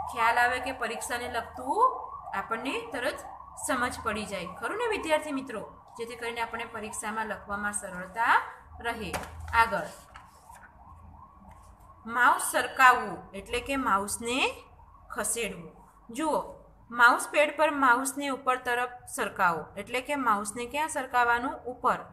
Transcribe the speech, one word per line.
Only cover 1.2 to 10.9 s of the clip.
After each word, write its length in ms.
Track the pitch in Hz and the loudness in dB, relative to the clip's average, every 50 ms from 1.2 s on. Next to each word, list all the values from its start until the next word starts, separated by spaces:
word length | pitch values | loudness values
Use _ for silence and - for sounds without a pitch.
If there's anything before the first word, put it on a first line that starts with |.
| 247 240 | -6 -4
લગતું 720 | 233 226 233 - - 269 254 269 330 415 508 523 - - - - - - - - - | -6 -6 -6 -6 -12 -10 -4 -2 4 4 4 4 4 0 -10 -12 -14 -14 -10 -6 -6
આપણને 560 | 196 - - 226 233 247 277 359 466 - - | -6 -4 -4 -6 -4 -4 -4 -4 -4 -6 -6
તરત 260 | - 247 247 302 - - - - - - - - - - - | -6 -4 -4 -4 -4 -6 -12 -14 -16 -16 -18 -18 -14 -10 -4
સમજ 280 | - 269 247 240 254 254 - | -2 0 0 0 -2 -4 -4
પડી 220 | - 226 208 214 208 | -4 -4 -4 -4 -6
જાય, 220 | 180 196 185 170 | -6 -6 -8 -8
ખરું 320 | 180 175 - 226 262 359 440 | -10 -10 -8 -6 -6 -4 -2
ને 80 | 480 | -2
વિદ્યાર્થી 460 | 453 415 - - 320 311 302 302 302 | -2 -2 -2 0 2 0 0 0 -2
મિત્રો? 440 | 277 262 - - 220 196 160 - - - - - - 233 | -6 -6 -6 -6 -10 -10 -10 -12 -16 -20 -20 -18 -12 -12
જેથી 180 | 226 226 247 | -10 -10 -8
કરીને 240 | 226 233 233 233 240 | -8 -8 -6 -4 -4
આપણે 240 | 233 233 226 233 214 | -6 -6 -6 -8 -8
પરીક્ષામાં 600 | 226 - 220 208 214 208 - 226 214 214 220 214 | -8 -8 -10 -10 -8 -10 -8 -8 -6 -4 -4 -4
લખવામાં 460 | 208 190 190 - 208 202 202 202 208 | -4 -6 -8 -8 -8 -6 -4 -4 -4
સરળતા 680 | 208 - 202 185 180 180 185 180 185 226 233 269 349 453 453 - - - - - - - | -4 -6 -8 -8 -10 -10 -10 -8 -4 0 2 4 4 4 2 -2 -14 -16 -20 -20 -14 -6
રહે. 320 | - 233 - 214 208 170 - - - - - - - - | -6 -4 -4 -4 -6 -6 -6 -6 -8 -10 -14 -14 -8 0
આગળ, 340 | - 233 226 220 196 175 151 - - - - - - - - - - - - - - - - - - - - - | 4 4 4 4 2 -4 -4 -6 -12 -16 -20 -20 -20 -20 -20 -20 -20 -20 -20 -20 -20 -20 -20 -20 -20 -20 -20 -20